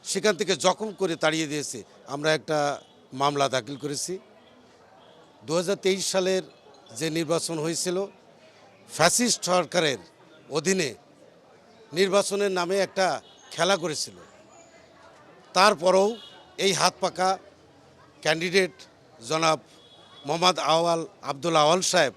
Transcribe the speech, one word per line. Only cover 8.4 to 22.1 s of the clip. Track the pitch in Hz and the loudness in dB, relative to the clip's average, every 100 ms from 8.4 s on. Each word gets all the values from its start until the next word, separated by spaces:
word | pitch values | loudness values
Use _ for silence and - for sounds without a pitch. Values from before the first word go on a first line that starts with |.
| - - - _ - - | -20 -20 -20 _ -16 2
ফ্যাসিস্ট | 165 - 240 - | 2 4 0 -2
সরকারের | 170 180 151 175 156 117 - _ - - - | 0 0 0 0 0 -2 -10 _ -20 -20 -6
অধীনে | 143 156 190 147 104 _ _ - _ _ - _ - - | -4 0 0 -2 -6 _ _ -20 _ _ -20 _ -20 -10
নির্বাচনের | 156 196 202 196 202 202 | -2 2 2 0 -2 -2
নামে | 180 175 196 | -2 -2 -2
একটা | 185 - 185 127 - - - | -2 0 0 -2 -10 -20 -16
খেলা | - 175 196 | -2 0 0
করেছিল। | 165 143 - 90 - - - - - - - - - - - - - | -2 -6 -8 -12 -20 -20 -20 -20 -20 -20 -20 -20 -20 -20 -20 -20 -4
তারপরেও | 175 208 190 180 190 208 226 - - - - | 4 4 4 4 4 4 -2 -14 -20 -20 -2
এই | 190 | -2
হাত | 156 175 - | 2 0 0
পাকা | 180 160 185 190 - _ _ _ _ _ - _ | -6 0 -2 -2 -8 _ _ _ _ _ -20 _
ক্যান্ডিডেট | 151 160 180 190 180 - - _ _ - 113 | -2 0 0 0 0 -4 -20 _ _ -20 -4
জনাব | 156 160 151 - - - - - - 139 | 2 2 2 -4 -20 -20 -20 -20 -14 -6
মোহাম্মদ | 160 180 170 | 2 4 4
আওয়াল, | 143 165 170 165 156 - | 2 2 2 0 -4 -10
আব্দুল | 135 139 170 160 | -10 -4 2 4
আওয়াল | 151 180 | 6 4
সাহেব | - 175 139 | 4 2 2